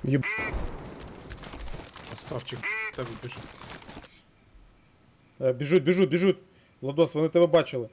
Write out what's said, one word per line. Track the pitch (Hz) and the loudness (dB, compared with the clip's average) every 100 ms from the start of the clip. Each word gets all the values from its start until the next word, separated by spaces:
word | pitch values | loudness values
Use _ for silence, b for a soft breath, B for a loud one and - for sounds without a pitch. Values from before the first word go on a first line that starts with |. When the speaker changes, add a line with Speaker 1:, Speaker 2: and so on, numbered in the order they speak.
| 139 | 2
Speaker 1:
Єб- | 135 - - - - - - - - - - - - - - - - - - - | 0 0 -4 -4 -4 -4 -8 -12 -14 -16 -16 -16 -14 -14 -12 -10 -10 -12 -18 -14
Speaker 2:
Красавчик, | 107 - 120 - 127 - 440 440 | -12 -8 -8 -8 -8 -4 -4 -6
тебе | - 127 110 | -8 -8 -8
біжить. | 123 - - - - - - - - - _ _ _ - - _ _ _ _ _ _ _ | -12 -12 -16 -16 -16 -16 -16 -18 -18 -20 _ _ _ -20 -20 _ _ _ _ _ _ _
Speaker 1:
Е, | 131 | 0
біжуть, | 123 143 180 | 0 4 4
біжуть, | 139 185 175 | 6 4 4
біжуть. | 170 190 - - b b b | 6 4 2 -6 b b b
Владос, | 131 143 160 | -4 2 4
вони | 151 160 | 4 4
тебе | 170 170 | 6 8
бачили. | 165 151 135 113 | 6 4 -4 -8